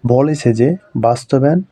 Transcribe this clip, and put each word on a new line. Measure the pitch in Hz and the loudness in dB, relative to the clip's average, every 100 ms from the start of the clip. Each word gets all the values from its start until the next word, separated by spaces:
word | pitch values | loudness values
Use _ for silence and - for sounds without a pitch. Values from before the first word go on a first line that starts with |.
| 120 | 2
বলেছে | 123 143 151 123 | 2 2 0 0
যে | 113 127 180 _ 123 | 2 0 -2 _ -4
বাস্তবায়ন | 113 120 - 135 139 170 190 | -2 -2 -2 0 0 0 -4